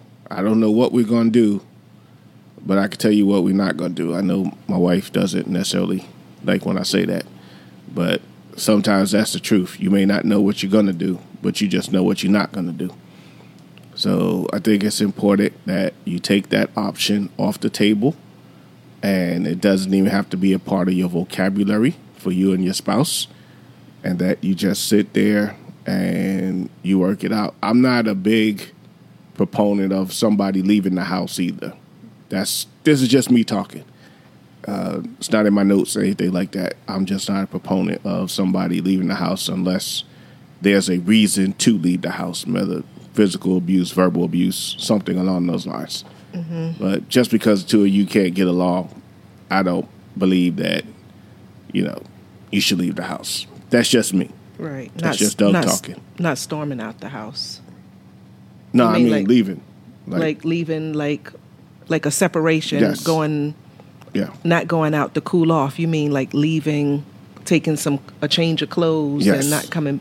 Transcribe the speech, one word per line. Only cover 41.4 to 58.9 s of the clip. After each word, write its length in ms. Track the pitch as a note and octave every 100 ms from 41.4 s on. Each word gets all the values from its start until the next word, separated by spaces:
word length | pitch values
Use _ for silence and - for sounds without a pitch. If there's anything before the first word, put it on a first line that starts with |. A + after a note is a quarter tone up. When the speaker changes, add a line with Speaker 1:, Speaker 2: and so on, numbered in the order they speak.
| F#2+
Speaker 1:
to 240 | - - G#2
leave 240 | F2 F2+
the 80 | E2+
house, 360 | - F2+ E2+ F2+
whether 360 | F#2+ F#2+ F2+ - - -
physical 420 | - G2+ F2 F#2 F#2
abuse, 340 | F2 F#2+ F2
verbal 340 | F#2 F2+ F2
abuse, 520 | F2 E2+ F#2 - - -
something 400 | - G#2+ F#2 F#2
along 280 | F#2 F#2 F2
those 200 | E2+ -
lines. 380 | - - - - - -
Speaker 2:
Mm-hmm. 380 | F3+ E3 E3 E3 E3
Speaker 1:
But 300 | F#2+ G2 -
just 220 | B2+ A#2+
because 340 | A2 A2+ G2+
the 60 | F2
two 120 | G#2+
of 60 | G2+
you 180 | G2 F#2+
can't 280 | G#2+ F#2
get 120 | F2+ F2+
along, 540 | F2+ F2+ F2+ E2+ - - - - - -
I 120 | F#2+
don't 260 | F2+ F2+ - - - F#2+
believe 400 | F#2+ F#2 F2+ E2
that, 280 | - F2 - - - - - - - - -
you 100 | G2
know, 200 | F2+ - - - - - -
you 80 | G2+
should 180 | - F#2
leave 180 | F2+ -
the 80 |
house. 420 | F2 - - - - - -
That's 180 | A#2+ A#2
just 240 | A#2+ -
me. 180 | F#2+ - - - -
Speaker 2:
Right. 300 | D#3+ C3+ -
Speaker 1:
It's 80 | -
Speaker 2:
Not 120 | E3
s-, 40 | -
Speaker 1:
just 200 | G3+ -
Doug 140 | G3+
Speaker 2:
not 120 | F3+
s-, 160 | - -
Speaker 1:
talking. 200 | - - - -
Speaker 2:
not 180 | E3+ C3
storming 420 | - D3+ D3 B2+
out 200 | A2 A2
the 80 | G2+
house. 520 | A2 G#2+ - - - - - - - - - - - - - -
Speaker 1:
No, 120 | B2
Speaker 2:
You 60 | A#2